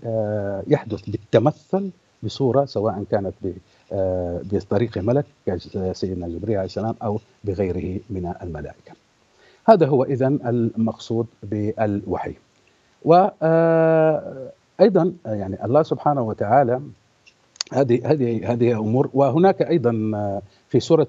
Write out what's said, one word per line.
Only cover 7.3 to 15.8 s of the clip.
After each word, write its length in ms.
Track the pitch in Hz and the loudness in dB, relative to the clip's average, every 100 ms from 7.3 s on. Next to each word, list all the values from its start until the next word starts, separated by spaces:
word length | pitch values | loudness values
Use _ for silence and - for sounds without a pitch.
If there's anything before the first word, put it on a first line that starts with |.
| _ | _
بغيره 560 | 101 95 95 87 87 95 - | -8 -4 -2 -4 -6 -8 -8
من 240 | 95 87 - | -8 -8 -8
الملائكة. 500 | 87 76 73 - _ - _ _ _ _ _ _ - | -10 -12 -14 -16 _ -20 _ _ _ _ _ _ 4
هذا 220 | 220 143 | 6 6
هو 160 | 135 | 4
إذن 360 | 135 131 131 147 120 | 2 0 0 0 0
المقصود 800 | 120 117 110 113 - - 117 117 _ | 0 0 0 -2 -4 -4 -4 -4 _
بالوحي. 920 | 104 107 104 107 107 101 95 87 - - _ _ _ _ _ _ 143 | -8 -4 -4 -2 -2 -2 -4 -6 -6 -12 _ _ _ _ _ _ 4
و، 220 | 170 196 - | 6 6 0
آه، 1080 | 160 165 165 165 160 160 156 151 - 139 127 - _ - | 0 4 4 4 4 4 4 2 -4 -12 -14 -18 _ 4
أيضًا 320 | 208 185 180 - 113 | 6 6 2 -2 -6
يعني 400 | 104 95 - 104 | -6 -6 -6 0
الله 180 | 139 | 2